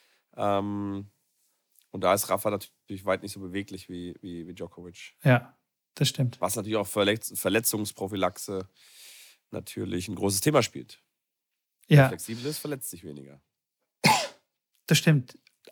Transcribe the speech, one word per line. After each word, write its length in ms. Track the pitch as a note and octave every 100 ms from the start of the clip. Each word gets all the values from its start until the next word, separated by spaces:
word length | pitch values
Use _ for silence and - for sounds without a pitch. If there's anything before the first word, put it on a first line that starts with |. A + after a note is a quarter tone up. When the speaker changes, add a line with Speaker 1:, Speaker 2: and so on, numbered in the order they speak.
| _ _ _ -
Speaker 1:
Ähm, 680 | G#2 G2+ G2+ G2+ G2+ G2 G2+ _ _ _ _ _ _ _ _
und 80 | -
da 100 | F#2
ist 160 | G2 -
Rafa 220 | G2 G#2+
natürlich 540 | G2+ - _ - G2
weit 180 | F#2+ F#2+
nicht 80 | G2+
so 80 | G2+
beweglich 500 | F#2 F#2+ G2+ F#2+ -
wie, 280 | F2+ F2 -
wie, 280 | F#2+ F2 E2
wie 60 |
Djokovic. 600 | F2 E2+ - F2 F2 - -
Speaker 2:
Ja, 340 | - B2 - _ _ _ _
das 140 | - C#3+
stimmt. 320 | - B2+ -
Speaker 1:
Was 160 | - A2
natürlich 200 | G2+ A2
auch 120 | G2+
Verletz-, 500 | - G2+ G#2+ - G2
Verletzungsprophylaxe 1300 | F#2 G#2 A#2 G#2+ G2+ - F#2+ G2+ F2+ - - F#2+ F#2+ _ - - - - - - _
natürlich 560 | - - - G2 F#2 F#2+
ein 80 | F#2
großes 240 | G2 G2
Thema 200 | - D3
spielt. 400 | A2+ - - - _ _ _ _ _ _ _ _ -
Wer 120 | D3+
Speaker 2:
Ja. 100 | C3
Speaker 1:
flexibel 360 | F2+ - A2+ C3
ist, 120 | D3+
verletzt 320 | D3 C#3 -
sich 140 | -
weniger. 360 | F2+ C#2+ C#2 C#2 _ _ _ _ _ _ - F5 D5+ - _ _ _ _ -
Speaker 2:
Das 100 | D#3
stimmt. 400 | - D3 B2+ - _ _ -